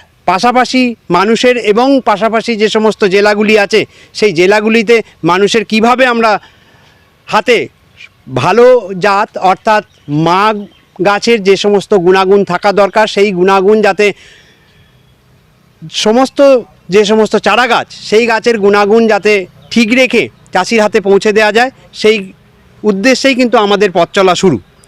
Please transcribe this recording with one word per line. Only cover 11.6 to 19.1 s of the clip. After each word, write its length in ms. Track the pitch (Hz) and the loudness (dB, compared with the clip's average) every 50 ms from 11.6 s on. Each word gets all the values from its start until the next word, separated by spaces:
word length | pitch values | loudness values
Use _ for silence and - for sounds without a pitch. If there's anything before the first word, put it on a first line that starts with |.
| - 208 208 196 - - 214 | 0 0 0 0 0 0 -2
গুণাগুণ 500 | 190 170 180 190 190 196 185 202 202 190 | 0 2 2 2 2 2 2 2 0 0
থাকা 280 | - 175 175 - 202 | -2 -4 -2 -2 -2
দরকার, 340 | 190 202 196 190 - 220 220 | 0 0 0 0 0 -2 -2
সেই 260 | 202 - 208 196 214 | 0 0 -2 -2 0
গুণাগুণ 500 | 190 175 180 196 196 196 180 202 214 220 | 0 0 0 0 2 2 2 2 2 2
যাতে 300 | 208 202 190 - 208 202 - _ - - - - _ _ _ _ _ _ _ _ _ _ _ _ _ _ _ _ _ _ _ _ _ _ _ _ _ _ _ - 160 160 | 0 0 0 0 0 -2 -2 _ -14 -20 -20 -20 _ _ _ _ _ _ _ _ _ _ _ _ _ _ _ _ _ _ _ _ _ _ _ _ _ _ _ -20 -20 -12
সমস্ত 460 | - - - 214 220 247 269 - - - 285 277 269 240 190 - _ _ _ - | -8 -4 -2 0 2 2 0 0 0 2 4 4 4 2 0 -6 _ _ _ -2
যে 160 | 175 214 208 | 0 0 2
সমস্ত 320 | 190 220 220 214 - - | 2 2 0 0 0 -2
চারা 300 | 202 - 202 202 226 254 | -2 0 0 0 0 0
গাছ, 220 | 226 240 151 120 - - - | 0 -2 -2 -4 -6 -14 -16
সেই 260 | - - 208 220 240 | -8 -2 0 0 0
গাছের 300 | 226 226 220 - 247 233 208 | 0 -2 -2 -2 -2 -2 0
গুণাগুণ 440 | 196 202 202 208 208 196 220 233 233 | 0 0 2 2 2 2 2 2 2
যাতে 380 | 214 | 2